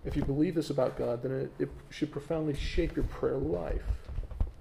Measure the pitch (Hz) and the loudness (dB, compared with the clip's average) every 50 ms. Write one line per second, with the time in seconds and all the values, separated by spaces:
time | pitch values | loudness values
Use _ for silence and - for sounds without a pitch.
0 | - 143 - 151 139 143 139 143 151 185 165 165 147 - 143 139 127 123 - - | -4 0 0 0 2 2 4 4 2 4 4 0 0 2 2 2 2 2 2 0
1 | 127 120 120 117 127 127 131 135 139 135 - - - - - - - - - - | 0 0 0 0 -2 -2 -2 -2 -2 -4 -2 -2 -2 -2 -2 -12 -14 -12 -4 -2
2 | 151 147 - 143 - - 165 160 156 151 139 - - - - - 170 151 - 151 | -2 -2 -2 -8 -4 -2 0 0 2 0 0 0 0 2 4 4 2 4 2 0
3 | 131 - - - - 131 131 135 139 156 170 87 - - - - - - - - | 0 0 0 0 0 2 2 2 2 0 0 0 0 -2 -2 -2 0 0 -2 -2
4 | - - - - - - - - - - - - | -2 -4 -4 -4 -4 -4 0 0 0 0 0 -10